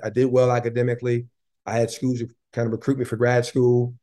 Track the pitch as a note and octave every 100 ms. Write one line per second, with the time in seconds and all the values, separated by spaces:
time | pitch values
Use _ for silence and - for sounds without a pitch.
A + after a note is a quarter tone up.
0 | A2 A2+ C3 B2+ B2+ A#2+ A#2 A#2+ B2 A#2+
1 | B2 A#2+ A#2+ _ _ _ G2 A2+ A2+ -
2 | C3 B2 A#2 - _ - A#2 A2+ - C3
3 | A2+ A2 A#2+ B2 A#2+ C3+ B2 B2 B2 -